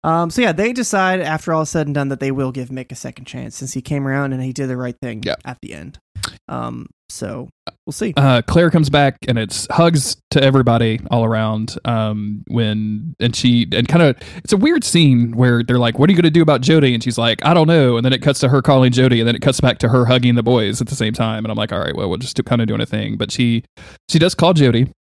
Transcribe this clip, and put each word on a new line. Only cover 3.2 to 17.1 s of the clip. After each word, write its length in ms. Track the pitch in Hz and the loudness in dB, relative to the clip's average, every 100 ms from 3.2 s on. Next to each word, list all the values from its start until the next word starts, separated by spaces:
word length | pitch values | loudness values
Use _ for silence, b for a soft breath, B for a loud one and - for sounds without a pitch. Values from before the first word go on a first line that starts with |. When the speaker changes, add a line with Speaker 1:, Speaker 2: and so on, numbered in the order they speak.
Speaker 1:
chance 320 | 131 123 120 - | -16 -14 -14 -14
since 160 | 131 | -12
he 80 | 135 | -12
came 240 | - 143 135 | -6 -6 -4
around 260 | 135 139 | -4 -4
and 100 | 131 | -6
he 100 | 131 | -8
did 160 | 127 135 | -6 -8
the 80 | 127 | -6
right 200 | 123 120 | -8 -10
thing 200 | 123 107 - | -12 -8 -8
Speaker 2:
Yeah. 80 | - | -8
Speaker 1:
at 140 | - 120 | -10 -16
the 140 | - | -16
end. 240 | 76 85 - _ - B B - | -16 -18 -20 _ -12 B B -14
Um, 380 | 123 120 120 113 _ _ | -10 -10 -12 -16 _ _
so 380 | - 107 110 - _ - _ - | -12 -12 -12 -16 _ -20 _ -16
we'll 60 | |
see. 220 | 151 214 143 | -8 -4 2
Speaker 2:
Uh, 240 | 139 123 - | 2 2 2
Claire 240 | 165 170 | 2 4
comes 180 | 165 143 | 2 2
back 300 | 143 143 - - | 2 2 -2 -4
and 80 | 117 | -2
it's 280 | 107 - - | -2 -8 -4
hugs 460 | - 170 160 131 - _ | 2 4 2 -2 -8 _
to 120 | 135 | 2
everybody 580 | 135 135 123 117 113 110 - | 4 4 4 2 0 -2 -2
all 140 | 120 | 0
around. 520 | 113 110 110 110 110 - | 0 0 -2 -4 -6 -8
Um, 600 | - 113 110 107 104 104 - | -4 -2 -2 -4 -6 -8 -4
when, 680 | 117 110 107 107 107 160 - | -2 0 -2 -4 -6 -8 -4
and 140 | 120 113 | -2 0
she, 300 | 127 120 117 | 2 2 2
and 160 | - 120 | -2 2
kinda, 260 | 165 160 123 B B | 4 4 2 B B
it's 160 | - | -2
a 20 | 202 | 2
weird 280 | 277 330 | 4 2
scene 480 | - 175 151 123 117 | 0 4 4 4 2
where 300 | 117 123 120 | 2 2 2
they're 160 | 117 123 | 2 2
like, 200 | 117 113 | 0 2
"What 100 | 151 | 4
are 40 | |
you 40 | 175 | 4
gonna 140 | 165 | 4
do 100 | 160 | 4
about 180 | 156 135 | 2 2
Jody?" 320 | 131 160 139 | 4 4 4
And 80 | 120 | 0
she's 160 | 123 | -4